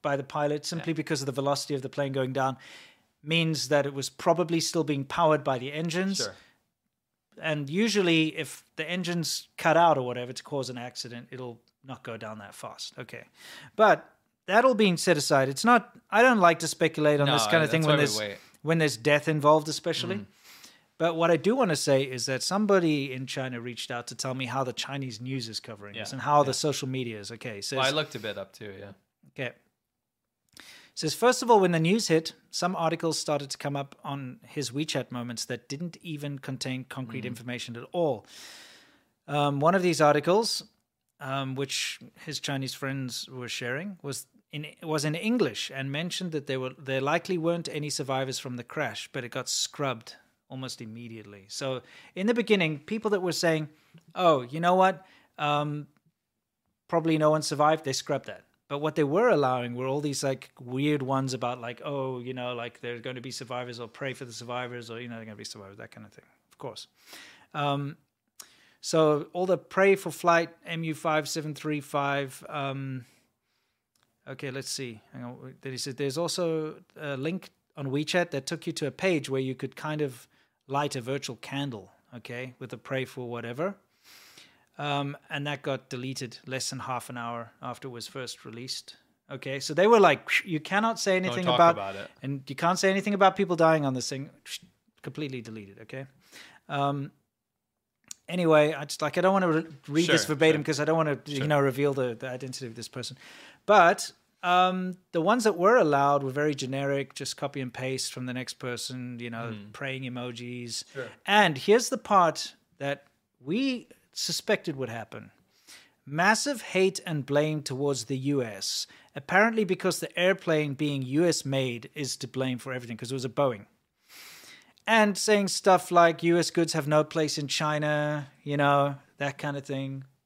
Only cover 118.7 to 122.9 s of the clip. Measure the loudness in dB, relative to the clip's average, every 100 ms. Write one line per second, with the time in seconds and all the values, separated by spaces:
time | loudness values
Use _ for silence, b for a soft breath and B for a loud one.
118.7 | -6 -8 B B -16 2 4 4 2 0
119.7 | 0 0 -2 -6 0 2 2 2 0 0
120.7 | -2 -2 -2 -2 2 2 2 -2 -2 -2
121.7 | -4 -10 -8 -8 -8 -8 -4 -4 -4 -6
122.7 | -10 -10